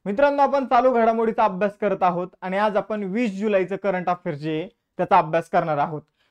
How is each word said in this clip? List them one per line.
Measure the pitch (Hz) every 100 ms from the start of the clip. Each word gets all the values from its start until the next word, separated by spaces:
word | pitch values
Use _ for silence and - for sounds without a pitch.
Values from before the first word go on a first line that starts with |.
| 185
मित्रांनो, | 202 285 285
आपण | 277 277 254
चालू | 247 254
घडामोडीचा | 233 226 226 226 226
अभ्यास | 214 185 202 202
करत | 208 190
आहोत | 185 175 185 _
आणि | 185 190
आज | 214 202
आपण | - 214
वीस | 196 202 247 190
जुलैचं | 214 196 180 190
करंट | 202 180 175
अफेअर | 180 175 147
जे | 156
आहे, | 156 185 _ _ -
त्याचा | 175 190
अभ्यास | 160 165 165
करणार | 180 165 147
आहोत. | 143 151 - _ _